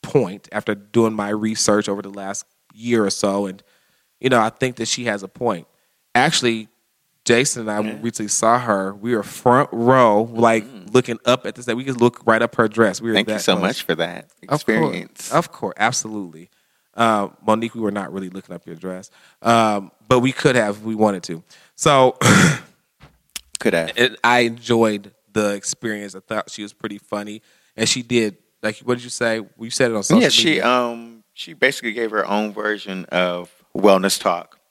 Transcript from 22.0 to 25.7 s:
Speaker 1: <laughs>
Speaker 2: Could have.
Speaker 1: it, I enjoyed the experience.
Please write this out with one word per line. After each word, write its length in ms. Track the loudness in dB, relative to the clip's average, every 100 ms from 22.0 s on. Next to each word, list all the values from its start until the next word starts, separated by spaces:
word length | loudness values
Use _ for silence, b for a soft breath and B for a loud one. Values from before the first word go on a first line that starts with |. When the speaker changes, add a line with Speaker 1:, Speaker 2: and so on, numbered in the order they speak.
| 4 4
Speaker 1:
<laughs> 1400 | 4 6 4 2 -10 _ _ _ -20 _ _ -20 _ -4
Speaker 2:
Could 140 | 0
have. 200 | 0 -2 0
Speaker 1:
it, 200 | 0 2
I 180 | 2 4
enjoyed 720 | 2 -2 0 2 2 0 -8 _ _
the 220 | -2 -2
experience. 600 | -4 -8